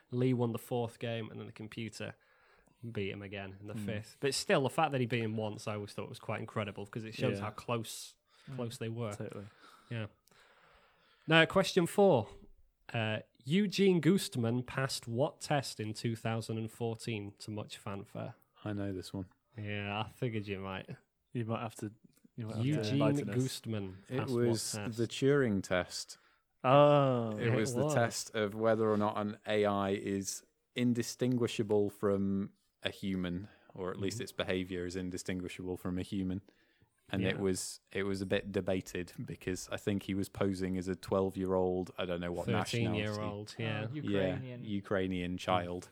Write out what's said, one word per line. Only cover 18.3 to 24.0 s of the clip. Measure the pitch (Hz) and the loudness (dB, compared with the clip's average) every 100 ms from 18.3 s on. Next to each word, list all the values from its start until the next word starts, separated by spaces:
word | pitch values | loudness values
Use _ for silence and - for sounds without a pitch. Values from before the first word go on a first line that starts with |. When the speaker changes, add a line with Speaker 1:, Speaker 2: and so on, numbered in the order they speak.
| 117 _ _ | -12 _ _
Speaker 4:
I | 107 | -6
know | 101 101 | -4 -4
this | 92 87 | -6 -6
one. | 98 92 _ _ - | -8 -8 _ _ -12
Speaker 1:
Yeah, | 104 104 101 104 110 | -6 -4 -4 -4 -4
I | |
figured | - 127 110 104 | -4 -4 -2 -4
you | 95 | -6
might. | 95 95 - 139 _ _ _ | -6 -6 -8 -14 _ _ _
Speaker 2:
You | 131 110 | -6 -4
might | 113 | -4
have | 117 - | -4 -8
to, | 107 104 - _ - - | -10 -10 -20 _ -18 -10
you | 110 | -6
might | 110 | -2
have | 123 | 0
Speaker 1:
Eugene | 151 | 0
Speaker 2:
to | 107 | 2
enlighten | 139 113 143 107 | 2 4 2 2
us. | 117 | 0
Speaker 1:
Goostman | 131 - - 110 98 92 | 0 -2 -6 -4 -4 -8